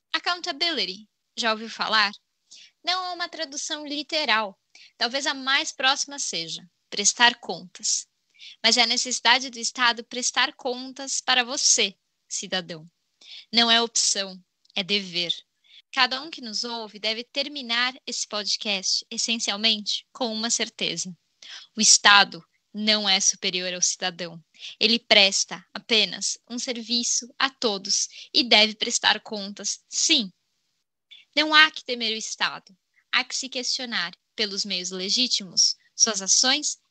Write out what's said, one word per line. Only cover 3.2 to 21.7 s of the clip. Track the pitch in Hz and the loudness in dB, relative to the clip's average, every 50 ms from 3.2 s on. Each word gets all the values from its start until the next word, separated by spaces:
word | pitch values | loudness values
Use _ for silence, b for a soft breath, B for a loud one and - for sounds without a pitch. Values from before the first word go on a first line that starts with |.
| 349 339 | -8 -8
tradução | - 311 320 277 294 - - - 311 302 302 | -6 -8 -8 -8 -8 -8 -8 -8 -8 -8 -8
literal, | 277 294 294 294 - 330 302 302 233 214 220 214 196 190 _ _ _ b b b b b | -8 -6 -8 -6 -4 -4 -2 0 2 2 0 0 -2 -8 _ _ _ b b b b b
talvez | - - 233 247 285 269 | -4 -4 -2 -2 -2 -2
a | 311 285 | -2 -4
mais | 269 262 262 269 294 320 - | -2 -2 0 0 0 0 -2
próxima | - - 262 262 269 262 - 277 277 277 | -4 0 0 0 2 0 -2 -6 -6 -8
seja | - - 202 165 165 160 160 170 180 - _ _ _ - | -6 -6 -6 -6 -6 -8 -10 -12 -14 -20 _ _ _ -12
prestar | - - 202 196 - - 240 240 233 - | -4 0 2 2 4 6 6 6 4 2
contas. | - - 185 165 180 180 - - 208 - - - - _ _ _ _ _ B B B B B B | -6 -8 -8 -8 -8 -16 -14 -6 -4 -2 -2 -2 -4 _ _ _ _ _ B B B B B B
Mas | - 226 220 | 2 4 6
é | 240 233 | 6 4
a | |
necessidade | 226 247 240 - 254 233 - - 226 247 262 262 269 | 2 2 -2 -2 -2 -2 2 4 6 6 4 4 -4
do | 240 233 | -8 -6
Estado | 226 - - 254 247 233 226 233 226 | -8 -6 -2 2 2 2 2 0 -6
prestar | - 240 247 240 - - 254 254 285 - | -10 -8 -4 -4 -2 0 0 0 0 -2
contas | - - 254 247 247 262 262 254 - 269 269 - - | -6 -6 -6 -6 -6 -8 -12 -12 -10 -8 -6 -6 -4
para | - - 254 254 240 | 0 0 2 2 0
você, | 233 277 - - - - 240 214 196 - _ _ _ _ _ _ | 0 -2 0 2 4 4 4 2 0 -2 _ _ _ _ _ _
cidadão. | - - - 208 180 190 185 175 165 170 156 160 170 _ _ _ _ _ _ B B B B B B | -10 -10 -8 -6 -4 -6 -6 -6 -6 -12 -14 -16 -20 _ _ _ _ _ _ B B B B B B
Não | 220 233 233 233 | 2 2 4 4
é | 226 233 | 4 4
opção, | 233 226 - - - - - 202 196 190 185 185 - _ _ _ _ _ - | 2 2 0 0 2 2 0 -2 -4 -8 -10 -16 -20 _ _ _ _ _ -6
é | 208 190 | -6 -2
dever. | 170 208 208 190 180 170 175 175 165 - - - _ _ b b b b b b - | 0 -2 -2 -2 -4 -4 -4 -2 -2 -4 -6 -8 _ _ b b b b b b -6
Cada | - 277 254 254 254 262 | 0 0 0 0 0 -6
um | 294 330 | -10 -12
que | - 285 | -14 -12
nos | 247 220 208 - 240 | -12 -8 -8 -6 -6
ouve | 240 233 233 220 202 214 202 | -6 -6 -8 -10 -12 -10 -6
deve | 208 220 220 226 240 | -4 -4 -4 -4 -6
terminar | _ - 277 277 285 294 285 254 233 233 240 247 254 254 - - | _ -6 -6 -6 -6 -6 -10 -6 -2 -2 0 0 -2 -4 -8 -10
esse | - 240 - - | -8 -6 -6 -6
podcast, | - 214 208 202 190 - - - 214 202 185 190 - - - - - | -4 -4 -4 -2 -2 -2 -2 -2 -2 -2 -2 0 -2 -2 -2 -4 -6
essencialmente, | 233 220 - - 226 233 - 226 202 202 220 226 220 214 202 - - - - _ - | -6 -4 -2 -2 -2 -2 -2 -4 -2 0 0 0 0 0 -2 -4 -4 -4 -6 _ -8
com | - 254 226 | -6 -4 -4
uma | 220 220 220 233 | -4 -4 -2 -2
certeza. | - - 220 226 - - 208 - - 165 - 185 170 _ _ _ _ _ B B B B B B | -2 -2 -2 -4 -6 -6 -4 -4 -4 -4 -6 -8 -10 _ _ _ _ _ B B B B B B